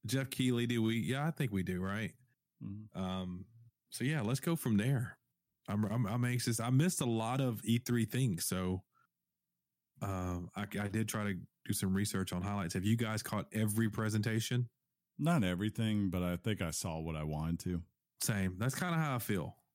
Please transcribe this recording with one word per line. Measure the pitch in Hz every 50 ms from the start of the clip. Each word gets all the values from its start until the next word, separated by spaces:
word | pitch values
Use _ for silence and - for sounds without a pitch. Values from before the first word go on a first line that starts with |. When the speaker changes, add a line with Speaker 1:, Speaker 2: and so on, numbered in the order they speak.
| -
Speaker 1:
Jeff | 110 120 135 135 131
Keighley, | - - 127 127 123 120 120
do | 117 123 117 110
we? | 113 113
Yeah, | 117 92 82 127 139 147
I | 165
think | - - 147 113 104
we | 95 90
do, | 87 92 87
right? | 92 95 98 107 110 90 - _ _ _ _ _ _ _ _ _
Speaker 2:
Mm-hmm. | 117 104 98 104 107 107 - 90
Speaker 1:
Um, | 95 92 92 92 92 90 90 90 95 - - - - - _ _ _ _
so | - - 120
yeah, | 135 160 151
let's | 107 104 135 131
go | - 170 170
from | 160 - 127 110
there. | 98 107 131 139 - 127 - - _ _ _ _ _ _ _ _ _ _ -
I'm, | 101 104 107
I'm, | 98 107 123 117
I'm | 95 110 120 120
anxious. | 123 123 120 - 123 113 117
I | 113 123
missed | 131 131 160 185 - -
a | 143
lot | 120 113 110 110 113 127 135
of | 135 127 113 104 -
E | 110 117
three | 120 - 127 120 120 110
things, | 104 - 123 135 120 90 82 -
so, | - 92 90 90 90 92 95 - _ _ _ _ _ _ _ _ _ _ _ _ _ _ _ _ _ _ _ _ _ _ -
um, | - 101 95 92 90 92 90 87 87 85 _
I, | 101 104 101 - 101
I | 104 101
did | 95 110 110
try | 107 - 113 104
to | 101 95 87 - - _ _ _
do | - 101
some | - - 95 92
research | 98 104 - - 95 92 - 90
on | 90
highlights. | 90 104 101 101 92 85 -
Have | 98 90
you | 104 113
guys | 117 120 110 110 107 -
caught | - - 104 85 - -
every | 110 110 107 104 113 113 107
presentation? | 107 - 110 107 107 110 101 120 110 113 110 - 123 123 123 117 _ _ _ _ _ _ _ _ _
Speaker 2:
Not | - 143 160 175 156 101
everything, | 90 90 87 104 107 - - 113 110 107 104 101 95
but | 85 92
I | 90 90 87
think | 87 - 113 104 87
I | 92 80
saw | 80 - - 92 80 80
what | 80 82 80
I | 78 78
wanted | 78 76 76 78 82 85 85
to. | - 90 90 85 85 _ _ _ _ _ _ _
Speaker 1:
Same. | - - 113 101 95 92 90
That's | 92 110 131 -
kinda | - 185 180 170
how | 160 160 147 131
I | 120
feel. | - - 104 90 71 95 - _ _ _